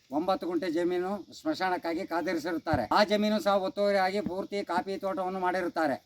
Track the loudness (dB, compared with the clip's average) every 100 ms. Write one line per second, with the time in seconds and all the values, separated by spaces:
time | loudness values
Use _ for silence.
0 | -6 -2 0 0 0 -2 0 0 0 0
1 | -2 -4 -8 -8 -4 -2 0 0 -2 -4
2 | -2 -2 -2 -2 -2 -4 0 0 4 4
3 | 6 4 2 0 2 2 0 0 2 4
4 | 2 0 -2 -4 -4 -4 -2 -2 -2 -4
5 | -4 -2 -4 0 0 0 0 0 0 0